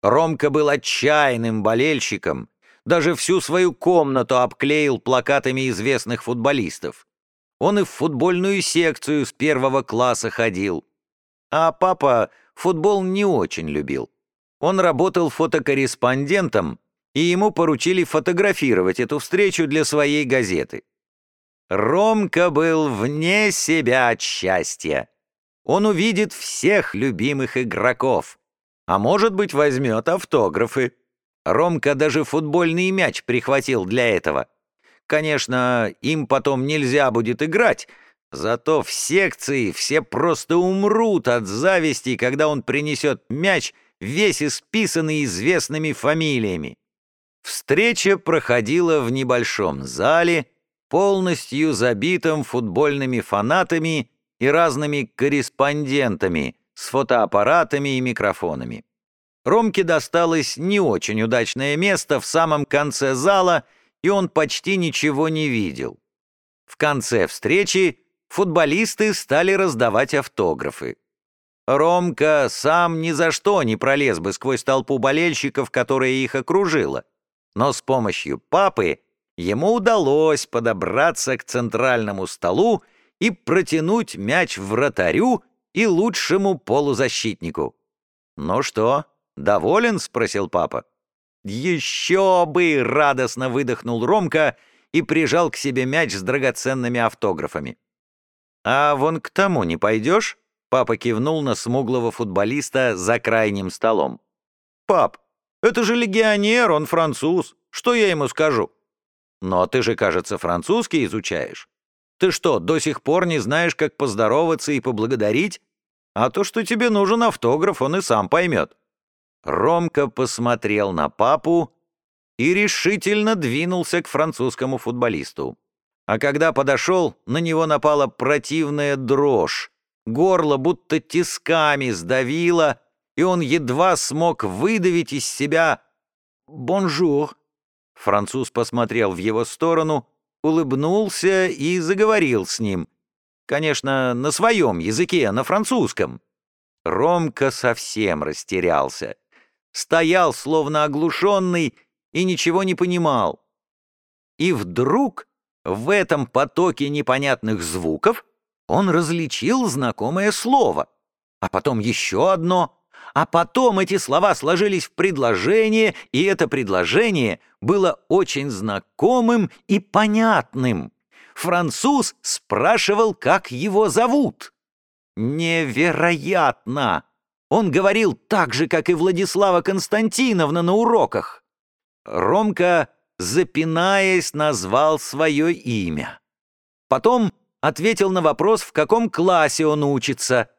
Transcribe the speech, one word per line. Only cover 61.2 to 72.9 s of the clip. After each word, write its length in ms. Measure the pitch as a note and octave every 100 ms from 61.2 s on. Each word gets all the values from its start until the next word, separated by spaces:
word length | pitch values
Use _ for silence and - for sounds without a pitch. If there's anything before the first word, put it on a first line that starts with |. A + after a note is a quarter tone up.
удачное 560 | A2+ A#2+ A2+ - C#3 D3
место 420 | G3 F#3+ - C#3
в 60 |
самом 400 | - E3 E3 D3+
конце 500 | C#3+ C#3+ D3 C3+ C#3
зала, 500 | C3 D#3+ G3 F#3 E3 - _ _ _
и 60 | E3+
он 220 | G3+ F3+
почти 480 | - D3+ - F3 F#3+
ничего 500 | E3+ - D3 C#3 D#3+
не 200 | D#3 D3+
видел. 500 | A#2 F#2+ B1+ B1+ - _ _ _ _ _ _
В 140 | _ -
конце 480 | D3+ C#3+ - A#2 E2
встречи 760 | - - F3 G3+ F#3 F3+ - _ _ _
футболисты 800 | - F#3+ D#3+ D3+ E3 A3 - G#3+
стали 400 | G3 - C#3+ F3+
раздавать 640 | F#3+ F#3+ A#2+ A#2 G#2 C3+
автографы. 800 | D3 - - F#2 C#2 - - B1+ - _ _ _ _ _ _ -
Ромка 800 | C#3 D#3+ F3 F3+ C#3 D#3 D3+ B2+
сам 540 | - D3 E3 F3